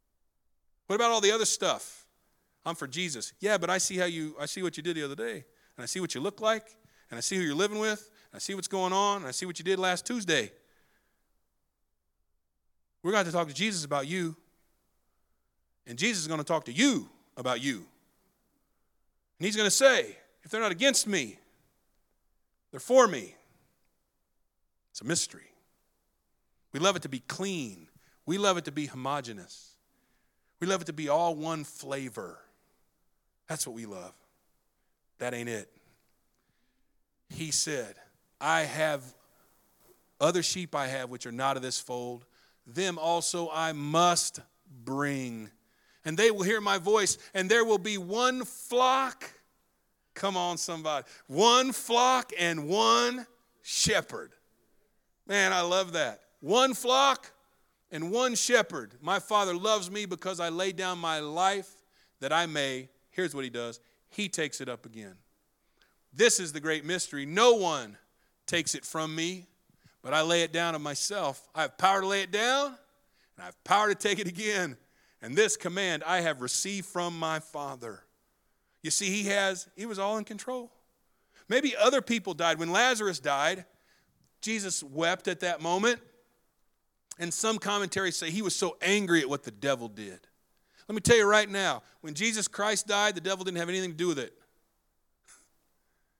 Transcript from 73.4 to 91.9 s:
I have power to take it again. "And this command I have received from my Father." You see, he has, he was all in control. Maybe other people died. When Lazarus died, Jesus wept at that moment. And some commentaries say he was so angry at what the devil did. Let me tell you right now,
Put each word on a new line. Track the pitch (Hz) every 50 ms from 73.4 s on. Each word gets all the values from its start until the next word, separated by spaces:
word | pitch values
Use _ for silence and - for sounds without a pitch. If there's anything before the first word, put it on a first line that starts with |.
| 180
I |
have | 180 - _ _
power | - 185 202 214
to | 208 196
take | - - 208 202 202
it | 202
again. | 175 180 170 220 208 208 196 180 156 123 - _ _ _ _ _ _ _ _
"And | - 113 135
this | 196 220 202 -
command | - - 175 175 196 202 185 165 151 156
I | 160 180 185
have | 170 165 151 131
received | 123 123 - - - 190 202 196 180
from | - - 180 175 175 170
my | 165 160 160 160 156
Father." | 156 - - 151 143 139 139 123 120 117 101 90 _ _ _ _ _ _ _ _ _ _ _ _ _ _ _ _
You | - 156
see, | 156 - 202 190
he | 190 214 202 196
has, | 202 202 196 190 190 180 - - _
he | - 202
was | 233 214
all | 190 196 202 214
in | 220 208
control. | - 220 202 - - 254 254 240 240 _ _ _ _ _ _ _ _ _ _ _ _ _ - _
Maybe | _ 208 262 285 277 -
other | - 208 240 269 269
people | - - 233 226 180 196 175
died. | 147 170 170 160 156
When | 165 165 175
Lazarus | 202 240 254 254 214 214 196 175 147
died, | 135 147 139 139 143 160 185 185 175 _ _ _ _ _ _ _ _ _ _ _ _ _ _ _
Jesus | - 208 220 220 196 185 170 - 160
wept | 139 135 151 165 165 180 180 - 196
at | 180 -
that | 185 180 170 151
moment. | 156 170 175 190 208 240 240 233 - - _ _ _ _ _ _ _ _ _ _ _ _ _ _ _ _ _ _ _ _ -
And | - 170 170 156
some | - 214 220 220
commentaries | 214 - 202 202 208 202 185 - 190 190 180 156
say | - 175 160
he | 160 214
was | 214 180 -
so | - 196 175 - -
angry | - 180 202 208 202 180 170 165
at | 143 127
what | 143 143 -
the | 120
devil | 107 101 120 139 135 123 117
did. | 113 104 107 107 101 90 - _ _ _ _ _ _ _ _ _ _ _ _ - -
Let | 208
me | 220
tell | - - 240
you | 226 208
right | 202 208 214 214
now, | 196 196 196 190 170 135 113 - -